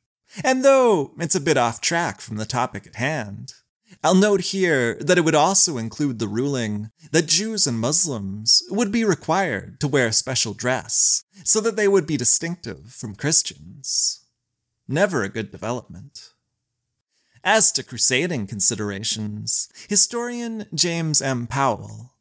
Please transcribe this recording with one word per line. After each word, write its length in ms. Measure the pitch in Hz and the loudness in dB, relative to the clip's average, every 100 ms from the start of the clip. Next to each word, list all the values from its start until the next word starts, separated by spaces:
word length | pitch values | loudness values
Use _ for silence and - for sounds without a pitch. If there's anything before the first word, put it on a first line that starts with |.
| _ _ _ 202 | _ _ _ -4
And 200 | 254 262 | 0 4
though 500 | 277 269 240 180 135 - | 6 6 6 2 0 -6
it's 160 | 165 | 0
a 60 | 185 | 2
bit 160 | 147 131 | 4 2
off 240 | 117 113 | 2 0
track 400 | - 170 160 - | -2 -2 -2 -6
from 160 | - 107 | -10 -8
the 100 | 107 | -4
topic 400 | 127 127 98 - | -2 -2 -6 -14
at 100 | 107 | -6
hand, 580 | 131 156 104 104 127 - _ _ _ - | -4 -4 -8 -12 -16 -20 _ _ _ -2
I'll 100 | 156 | 4
note 280 | 190 208 196 | 4 4 2
here 520 | - 196 185 139 117 98 | 0 0 2 4 2 0
that 160 | 147 180 | 2 4
it 60 | |
would 120 | 160 | 6
also 440 | 151 165 190 - 131 | 4 4 4 2 0
include 400 | 113 - 147 113 | -6 -4 -4 -2
the 100 | 107 | -4
ruling 600 | 110 143 131 110 104 107 - 156 | -2 -2 -2 -2 -4 -8 -14 -2
that 160 | 160 185 | 0 2
Jews 400 | 170 220 220 - | -2 -2 -2 -2
and 140 | 117 | 0
Muslims 800 | - 151 160 117 98 101 110 - - | 0 2 0 -2 -6 -4 2 2 2
would 240 | 196 214 | -2 0
be 120 | 233 | 2
required 760 | 220 170 - 175 185 101 - - | 2 0 0 0 0 -4 -6 -6
to 80 | 147 | 0
wear 240 | 139 117 | 2 2
special 400 | - - 123 113 | 0 -2 -2 -2
dress 720 | 98 123 127 107 - - - - 196 | -2 -2 -2 -2 0 0 0 -4 -8
so 180 | - 220 | 0 0
that 140 | 220 208 | 0 0
they 120 | 202 | 2
would 180 | 196 151 | 2 2
be 120 | 147 | 0
distinctive 720 | - - 165 175 117 78 98 | 0 0 -2 -8 -10 -14 -16
from 220 | - 110 | -12 -12
Christians. 1040 | 95 143 160 - 71 82 135 - - - - _ _ _ _ _ _ - | -6 0 0 0 -8 -18 -14 -6 -4 -4 -6 _ _ _ _ _ _ -6
Never 360 | 143 196 151 | 0 2 0
a 80 | 98 | -2
good 200 | 113 104 | -4 -8
development. 800 | 82 107 123 - 87 127 - - _ _ _ _ _ _ _ _ _ _ _ | -8 -6 -6 -8 -18 -18 -20 -20 _ _ _ _ _ _ _ _ _ _ _
As 300 | 180 220 - | 2 4 4
to 100 | 143 | 2
crusading 640 | - 120 - 131 170 143 98 | -6 -2 2 2 2 -2 -4
considerations, 1200 | 104 - 107 104 98 110 110 107 104 110 - - - - | -2 0 0 -2 -4 -4 -4 -6 -6 -4 -4 -6 -12 -2
historian 800 | 202 - 240 240 240 233 220 208 | 0 0 -2 -6 -6 -8 -8 -8
James 480 | 156 175 170 160 143 | -2 -2 0 0 0
M. 240 | 135 123 120 | 0 -2 -4
Powell 640 | 139 135 104 104 107 120 _ | 0 0 0 -8 -16 -18 _